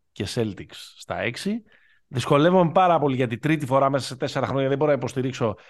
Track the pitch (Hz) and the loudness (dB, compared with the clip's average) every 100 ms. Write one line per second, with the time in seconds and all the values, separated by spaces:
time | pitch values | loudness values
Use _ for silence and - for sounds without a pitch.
0 | _ - 98 123 110 90 82 - - - | _ -8 -6 -4 -4 -6 -14 -18 -20 -18
1 | - 90 104 127 196 226 - _ _ _ | -10 -6 -6 -4 -6 -6 -8 _ _ _
2 | _ 131 - 143 165 185 165 190 180 160 | _ -6 0 4 4 4 4 4 4 4
3 | 143 127 127 117 151 156 131 135 135 139 | 2 0 -2 -2 -2 0 2 2 2 0
4 | - 127 143 143 117 135 135 139 151 139 | -4 -6 -6 -4 -2 0 0 2 2 0
5 | 127 135 131 123 117 104 | -2 -4 -4 -2 -4 -4